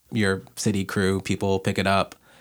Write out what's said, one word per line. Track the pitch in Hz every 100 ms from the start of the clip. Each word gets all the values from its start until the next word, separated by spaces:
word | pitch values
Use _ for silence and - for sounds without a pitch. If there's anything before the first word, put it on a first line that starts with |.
| -
your | 117 98 95 - -
city | 113 98
crew | 95 - 95 98
people | - 95 101 95
pick | - 98
it | 95
up. | 98 92 - _ -